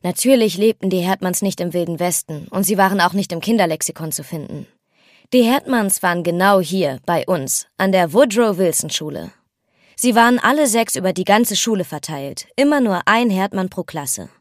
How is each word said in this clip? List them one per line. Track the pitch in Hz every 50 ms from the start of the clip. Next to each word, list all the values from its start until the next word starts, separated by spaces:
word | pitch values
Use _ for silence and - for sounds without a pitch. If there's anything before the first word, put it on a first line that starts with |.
| -
Natürlich | 185 180 - - 247 269 247 220 214 160
lebten | 180 208 220 214 _ - 190
die | 190 180
Herdmanns | 175 185 190 190 190 185 180 -
nicht | 202 196 185 -
im | 175 175 160
Wilden | 180 170 170 165 156
Westen | 175 180 175 - - - 156 147 160 -
und | - 185 196
sie | 196 220
waren | 190 190 190 196 196
auch | 175 175 170
nicht | 202 180 - 175
im | 165
Kinderlexikon | - 208 240 214 185 165 156 - - - - - 160 160 -
zu | - 143
finden. | - - 156 147 - - 147 - _ _ _ _ _ _ _ _ _ _ _ _ _ -
Die | 254 233
Herdmanns | 226 254 285 - - 262 233 208 196 - -
waren | - 180 175 175 165
genau | 175 170 175 185 202 202 190
hier, | 180 147 180 190 175 143 131 127 _
bei | - 175 156 -
uns, | - - 156 135 - - - - _ _
an | _ 185 196
der | 190 190 175 160 147
Woodrow | 226 294 240 196 233 240 220 196
Wilson | 170 190 170 151 - - 156
Schule. | - - 156 151 143 101 82 - _ _ _ _ _ _ _ _ _ _ _ _ _
Sie | - - 247 214
waren | 233 233 240 247 240
alle | - 220 262 302 302
sechs | 254 208 233 226 - -
über | - 185 185
die | 180 185 185
ganze | - 202 220 240 - 208
Schule | - - 233 220 190 175
verteilt, | - 156 147 - - 160 139 139 139 - - - _ _
immer | - 277 294 302 285
nur | 254 214 190 175 -
ein | - 208 233 240 233
Herdmann | 190 185 190 202 - 190 185 185
pro | - 190 180
Klasse. | - - 160 143 131 - 107 87 - _ _